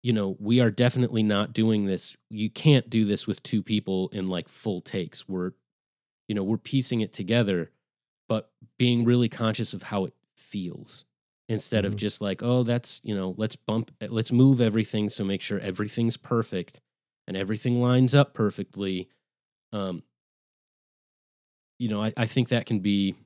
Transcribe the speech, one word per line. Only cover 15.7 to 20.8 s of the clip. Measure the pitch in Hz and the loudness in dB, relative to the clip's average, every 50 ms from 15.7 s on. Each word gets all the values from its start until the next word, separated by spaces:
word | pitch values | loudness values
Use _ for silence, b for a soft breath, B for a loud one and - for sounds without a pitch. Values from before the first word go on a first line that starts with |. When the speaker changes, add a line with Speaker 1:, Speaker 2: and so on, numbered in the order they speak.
| 92 90 104 104 - - 117 117 113 | -4 -4 -6 -4 -2 0 0 0 0
Speaker 1:
perfect | - _ - 123 117 113 - - 90 85 - - - _ _ _ _ _ _ _ _ _ | -4 _ -2 -2 -2 -2 -2 -4 -6 -6 -8 -16 -20 _ _ _ _ _ _ _ _ _
and | - 92 | -8 -6
everything | 95 98 95 110 107 - 127 123 120 | -6 -4 -4 -4 -2 0 0 2 2
lines | 123 123 123 127 131 123 139 | 4 4 6 6 4 6 6
up | 143 135 - | 4 4 4
perfectly." | _ - 110 101 - - 98 _ - 95 98 95 95 90 92 _ _ _ _ _ _ _ _ _ _ _ _ _ | _ -2 -2 -2 0 -4 -10 _ -8 -6 -4 -4 -4 -4 -6 _ _ _ _ _ _ _ _ _ _ _ _ _
Um, | - 104 98 95 92 107 - _ _ _ _ _ _ _ _ _ _ _ _ _ _ _ | -8 -6 -4 -4 -6 -8 -12 _ _ _ _ _ _ _ _ _ _ _ _ _ _ _